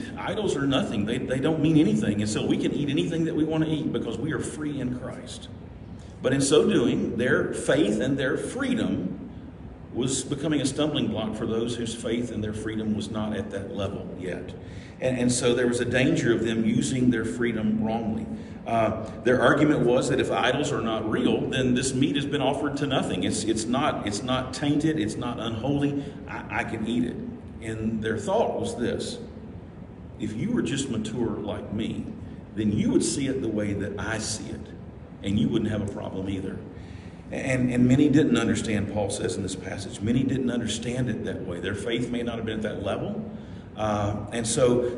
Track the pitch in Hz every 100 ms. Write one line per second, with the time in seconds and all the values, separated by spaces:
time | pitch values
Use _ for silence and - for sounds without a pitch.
0 | - - 113 196 190 143 139 131 - 107
1 | 101 127 - 131 151 151 151 151 110 107
2 | 107 104 107 - - - - 139 143 151
3 | 175 165 160 156 156 156 156 156 123 120
4 | 117 110 - - - 151 151 135 123 123
5 | 127 - - - - - - - - -
6 | - - 127 135 139 156 - 185 - -
7 | - - 127 170 - - - 143 160 107
8 | 127 139 131 160 - 254 277 - 95 101
9 | - - - - - - - - - -
10 | 131 - - 143 160 147 - - 151 139
11 | 107 107 110 104 107 113 117 - 117 -
12 | 120 120 120 107 107 107 110 107 107 107
13 | - 110 107 98 95 98 101 98 98 95
14 | 87 - 90 90 92 - - - - -
15 | 131 123 123 123 120 120 123 120 120 127
16 | 143 160 123 110 113 113 110 123 - 131
17 | 123 113 110 - 120 110 107 107 107 117
18 | 110 110 - - - - - 113 110 -
19 | - - 127 123 123 147 151 135 120 123
20 | - 120 113 104 117 135 143 120 110 110
21 | 107 123 - - 139 131 127 123 127 127
22 | 147 143 139 143 131 143 147 135 143 135
23 | 135 90 101 - 110 107 120 127 151 -
24 | 104 101 123 127 127 - 147 147 156 147
25 | 104 - 120 120 113 110 127 143 143 143
26 | - - - 117 - 110 117 113 110 123
27 | - - - - - - 113 110 110 110
28 | 110 104 185 190 - - - - 120 -
29 | - - - - - - - - - -
30 | - - - - - - - 135 - 110
31 | 107 123 113 101 101 98 - 104 107 -
32 | - - - - - - 107 - - -
33 | - 147 139 101 113 104 104 95 98 101
34 | 104 113 - - 110 110 - - - -
35 | - - 101 104 - 113 104 101 101 104
36 | 101 92 95 98 - - - - - -
37 | - - - - 135 127 123 120 123 131
38 | 147 147 135 117 107 101 113 104 - 104
39 | 98 - - - 95 - 95 92 95 -
40 | 104 131 - 131 120 120 107 - 120 123
41 | 113 104 90 87 92 87 90 104 120 123
42 | 120 120 117 113 107 107 107 98 98 110
43 | 180 214 - - - - - - 107 104
44 | 101 104 - 120 110 - 123 120 -